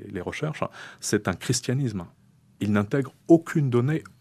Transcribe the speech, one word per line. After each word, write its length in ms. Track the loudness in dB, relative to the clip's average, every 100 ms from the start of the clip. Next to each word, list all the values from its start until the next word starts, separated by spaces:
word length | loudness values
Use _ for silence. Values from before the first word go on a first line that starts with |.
| -12
les 100 | -10
recherches, 400 | -10 -6 -6 -6
hein, 80 | -8 -8 -20 -14
c'est 280 | -2 0 0
un 60 |
christianisme 720 | -2 -2 -2 -2 -2 -2 -4 -10 _ _ _ _ -6
il 120 | 0
n'intègre 420 | 2 2 0 -2 -4 4
aucune 420 | 4 4 -2 2
donnée 340 | 2 2 -2 -6 _